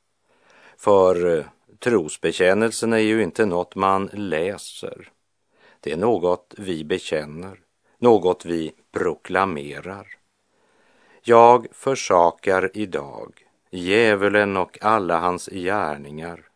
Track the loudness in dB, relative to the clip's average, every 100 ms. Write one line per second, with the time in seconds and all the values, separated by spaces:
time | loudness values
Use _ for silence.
0 | _ _ _ _ _ _ _ _ 2 6
1 | 6 4 0 -2 -4 _ _ _ 0 0
2 | 0 -4 -6 2 2 4 0 -2 -2 0
3 | 2 0 -2 -2 -2 -2 -6 -2 0 0
4 | -4 -8 -6 -4 -4 -8 -14 -16 -16 -16
5 | -20 _ _ _ _ _ _ _ -8 -4
6 | 0 0 0 -2 _ -14 -8 -8 -6 -6
7 | -4 -6 -6 -12 -16 -18 _ _ _ _
8 | 4 4 2 -2 -4 -4 -6 -10 _ -6
9 | -4 -6 -4 -2 -2 -4 -10 -14 -14 -16
10 | -18 -20 _ _ _ _ _ _ _ _
11 | _ _ 4 8 8 6 2 -8 -4 -4
12 | 2 4 4 2 -2 -2 -2 -4 -6 -8
13 | -10 -14 -18 -20 _ _ _ -8 0 2
14 | 4 2 2 2 0 -2 -4 -4 0 0
15 | 0 -2 -2 -4 -8 -8 -4 -4 -4 -8
16 | -12 -14 -14 -16 _